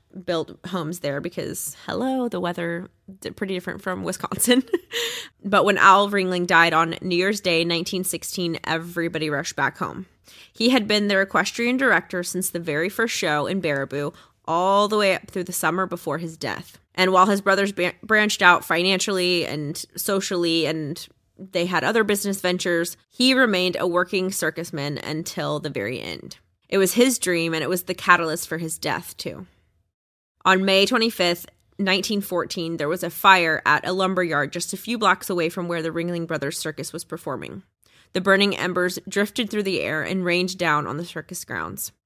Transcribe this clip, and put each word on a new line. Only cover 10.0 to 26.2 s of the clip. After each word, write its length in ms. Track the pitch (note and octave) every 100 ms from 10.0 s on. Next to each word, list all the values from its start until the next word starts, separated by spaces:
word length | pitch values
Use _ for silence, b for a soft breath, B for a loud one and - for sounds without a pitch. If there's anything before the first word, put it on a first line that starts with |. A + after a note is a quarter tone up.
| - _ B B B
He 180 | - B3
had 180 | B3+ G#3
been 200 | G#3 G#3
their 140 | F#3+
equestrian 560 | G3 E3 G3 - A#3+ B3+
director 460 | C4 F3 - F3+
since 260 | F3 F#3 F#3
the 100 | E3+
very 300 | E3+ D3 F3+
first 260 | G#3+ A3+ -
show 320 | E3+ D3+ C#3
in 140 | F#3+
Baraboo, 520 | E3 C#3 C3+ C#3 C#3+ B B _ -
all 420 | E3+ F#3 G3+ G#3
the 100 | G#3+
way 180 | G3+ F3+
up 140 | -
through 140 | F#3+ F3
the 80 |
summer 320 | - D#3+ F3+ F#3
before 300 | F3 E3 D3+
his 160 | E3+ D#3+
death. 400 | B2+ - - - _
And 180 | - F#3
while 140 | F#3 G3
his 140 | G3
brothers 300 | G3 F#3+ G3
bran-, 220 | F#3+ F3 -
branched 380 | - G#3+ G#3+ -
out 200 | F#3 F3 -
financially 800 | E3+ F#3 F#3 G#3+ F#3+ F3+ F3 -
and 380 | D3 D3 - - F3+
socially, 680 | - G3 - F3+ E3+ E3 D3+
and 400 | D#3+ D3 E3+ - _ _ -
they 260 | F#3 F3 F3+
had 180 | E3+
other 200 | D#3 A3
business 380 | G#3 G3+ G3+ G3
ventures, 560 | F3+ F3+ F3 E3 F3 - _
he 240 | - B3+
remained 440 | C4 A#3+ F#3 F#3 F3+
a 80 | F3+
working 420 | F3 F3+ G3 F#3
circusman 680 | - D#3+ D#3+ E3+ D3+ C#3+ D3
until 600 | - D#3 - - D3 D3
the 100 | D3+
very 280 | B2+ G2+ A#2
end. 360 | E2 D#2